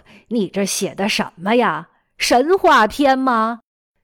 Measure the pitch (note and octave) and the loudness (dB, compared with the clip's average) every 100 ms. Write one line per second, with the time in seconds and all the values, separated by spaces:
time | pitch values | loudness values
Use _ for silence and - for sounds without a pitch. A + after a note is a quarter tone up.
0 | - - - A3+ F3+ G3 F#3+ - F#3 D3+ | -20 -20 -8 -4 -4 -4 -4 -4 -6 -4
1 | G3+ - E3+ - G3 A#3+ G#3 D#3 E3 _ | -4 -2 -6 -6 -2 0 0 -2 -8 _
2 | _ - - A#3+ D4 F#4+ F4 C4 G#3+ - | _ -8 0 2 2 2 4 4 2 2
3 | C#4 C4 C4 A3+ A3 A#3 _ _ _ _ | 0 2 0 0 -2 -6 _ _ _ _